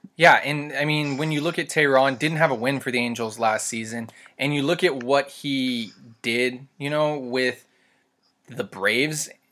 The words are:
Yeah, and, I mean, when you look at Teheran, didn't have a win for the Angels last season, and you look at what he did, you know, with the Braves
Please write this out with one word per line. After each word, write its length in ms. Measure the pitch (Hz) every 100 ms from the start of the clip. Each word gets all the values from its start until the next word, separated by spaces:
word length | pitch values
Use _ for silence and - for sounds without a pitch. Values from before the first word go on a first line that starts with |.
| - -
Yeah, 180 | 165 120
and, 360 | 139 147 147
I 140 | 139 151
mean, 320 | 151 147 135
when 120 | 156
you 120 | 151
look 160 | 160 165
at 100 | 156
Teheran, 500 | 160 147 131 135 123
didn't 200 | 151 160
have 120 | 160
a 40 |
win 260 | 120 123 135
for 100 | 131
the 80 | 120
Angels 400 | 120 117 113 110
last 280 | 113 110 -
season, 420 | 113 110 117 113 - - -
and 160 | 139
you 80 | 147
look 200 | 139 170
at 200 | 180 135
what 260 | 120 139 139
he 640 | - 143 135 127 120 107 - 120 113
did, 440 | 117 120 123 123 139 -
you 100 | 143
know, 300 | 151 151 147
with 480 | 127 127 127 123 _ _ _ _ _ _ _ _ -
the 160 | 123
Braves 640 | 101 95 98 117 151 151 - - _